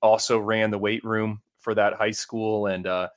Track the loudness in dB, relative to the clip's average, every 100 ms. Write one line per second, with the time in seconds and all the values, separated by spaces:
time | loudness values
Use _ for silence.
0 | 4 4 4 0 2 0 0 0 -2 -2
1 | -2 -2 -2 -6 -14 _ -2 2 2 2
2 | -2 -2 -6 -4 -2 0 0 -2 -2 -2
3 | -4